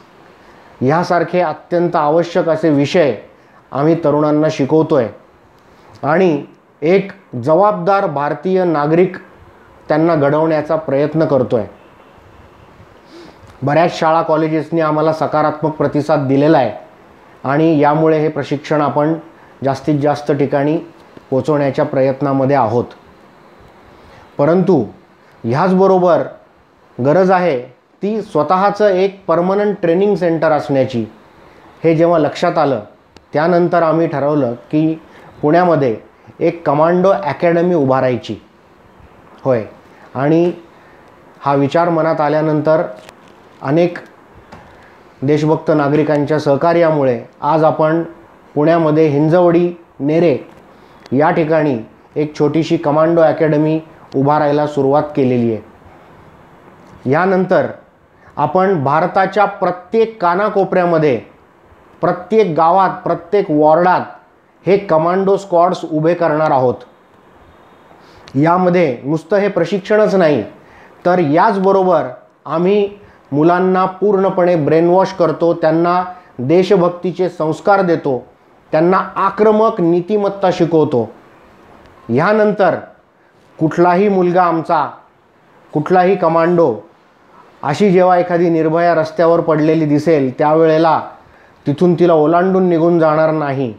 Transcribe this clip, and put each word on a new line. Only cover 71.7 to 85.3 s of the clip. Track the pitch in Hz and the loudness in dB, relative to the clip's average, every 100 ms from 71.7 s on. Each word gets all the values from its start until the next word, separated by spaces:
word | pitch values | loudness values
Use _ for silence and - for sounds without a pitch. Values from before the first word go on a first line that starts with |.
| 196 185 160 127 - - _ 139 | 2 2 0 -2 -10 -20 _ -8
आम्ही | 156 180 208 202 - - - _ | -2 0 0 -2 -6 -20 -20 _
मुलांना | 143 160 180 185 185 | 0 2 2 2 0
पूर्णपणे | 190 - 202 190 190 190 175 175 | -2 -2 0 0 0 0 0 0
ब्रेनवॉश | 143 160 170 180 185 | 2 2 2 2 0
करतो, | - 160 147 170 | 0 -2 0 -2
त्यांना | 165 156 160 175 180 180 - - - | 0 0 0 0 0 -4 -10 -20 -10
देशभक्तीचे | 123 175 190 202 175 175 185 175 180 | 0 0 2 2 2 -2 -8 -4 -6
संस्कार | - 156 156 - 196 | -4 -4 -2 0 2
देतो, | 180 160 143 127 - _ _ _ _ | 2 0 -2 -4 -8 _ _ _ _
त्यांना | 156 170 190 - - | 0 2 0 -2 -4
आक्रमक | 190 185 214 214 220 220 | -4 0 2 4 2 0
नीतिमत्ता | 170 175 175 208 202 196 185 | 0 0 0 -2 -2 -2 -2
शिकवतो. | 180 165 165 151 123 110 - - - - - - - - - - | 0 0 2 2 0 -4 -10 -20 -20 -20 -20 -20 -20 -20 -20 -4
यानंतर | 120 180 214 214 202 185 127 - - _ _ _ _ _ - | -2 0 2 0 2 0 -2 -8 -20 _ _ _ _ _ -4
कुठलाही | 156 160 175 175 208 | -4 2 2 2 2
मुलगा | 190 180 175 | 2 2 2
आमचा, | 175 165 151 160 131 - - _ _ | 2 0 -2 -2 -2 -8 -20 _ _